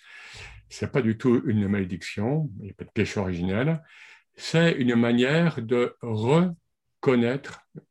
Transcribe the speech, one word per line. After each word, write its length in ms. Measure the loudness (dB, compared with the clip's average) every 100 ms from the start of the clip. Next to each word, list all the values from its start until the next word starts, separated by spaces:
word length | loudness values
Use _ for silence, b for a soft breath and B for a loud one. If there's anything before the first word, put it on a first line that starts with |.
| B B B B B B -18
c'est 220 | -10 -4
pas 120 | 0
du 140 | 0 0
tout 260 | 2 2 2
une 220 | 0 0
malédiction, 800 | -2 -4 -8 -10 -6 -2 -2 -4 -8
il 60 |
n'y 60 | -16
a 40 |
pas 100 | -16
de 60 | -8
péché 300 | -4 -2 -2
originel, 600 | -4 -2 -2 0 0 -2 B B B B B
c'est 380 | -16 -2 2 2
une 240 | 2 2 4
manière 680 | 4 4 2 4 2 0
de 340 | 0 0 0 -4
reconnaître 1600 | -6 -2 2 2 2 -2 _ _ _ -4 2 4 2 0 -8 -20 _ -20 _